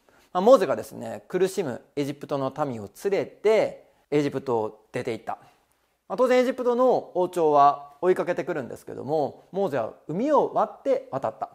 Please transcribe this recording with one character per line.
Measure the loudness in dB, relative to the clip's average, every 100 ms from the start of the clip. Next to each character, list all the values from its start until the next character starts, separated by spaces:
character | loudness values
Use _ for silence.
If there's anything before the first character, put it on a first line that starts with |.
| _ _ _
ま | 0
あ、 |
モ | 6
ー | 6
ゼ | 4
が | -2
で |
す | -6
ね、 | -12 -12 -12 _
苦 | -2 -2
し | -2
む | -6 -8 _ -6
エ |
ジ | -6
プ | -8 -6
ト | -4
の | -4 -4
民 | -6 -6
を | -12 -8
連 | -4
れ | -2 -4
て | -2 2 2 0 -6 _ _ _
エ | 0
ジ | 0
プ | -4
ト | -2 -2
を | -2 -8 _
出 | -10
て | -8
行 | -8
っ |
た。 | -10 -12 _ _ _ _ _ _ _
ま |
あ、 | 0
当 | 2
然 | 4
エ |
ジ | 2
プ | 0
ト | -2 2
の | 4 2 -2
王 | -2 -2
朝 | 2 4
は | 6 6 4 -10 -2
追 | 2
い |
か | 2
け | 0
て | -4
く | -4
る | -6
ん | -8
で | -12
す | -14
け |
ど | -12
も、 | -4 -4 -4 -8 _
モ | -4 -2
ー |
ゼ | -2
は | -4 -8 -8
海 | -4 2
を | 2 2
割 | 0 -2
っ | -4
て | -2 -2 -2
渡 | -6 -6
っ | -6
た。 | -14